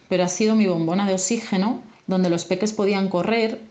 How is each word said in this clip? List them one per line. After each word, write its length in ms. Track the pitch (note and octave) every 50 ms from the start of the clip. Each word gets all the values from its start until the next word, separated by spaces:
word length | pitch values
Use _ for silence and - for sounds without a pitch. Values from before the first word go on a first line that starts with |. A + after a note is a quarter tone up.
| - -
pero 140 | F#3 F3 F3+
ha 40 |
sido 280 | F3+ - - A3 G#3+ A3
mi 100 | A3 G#3
bombona 420 | F#3 F3 E3 E3 E3 F3 G3 G3+
de 60 | G3 F#3+
oxígeno 680 | F#3 F3+ - A#3 A#3 - - G3+ F#3 F#3+ A3+ C4 - - - - - _
donde 220 | - F#3+ F#3 F#3 F3
los 160 | E3+ E3+ -
peques 280 | - F#3 F3+ G#3 G#3+ G#3+
podían 360 | - G3+ G3 G3+ F#3+ G3 F#3+
correr 520 | F#3 F3 F3 G#3+ A3 A#3 A3 A3 A3 - - -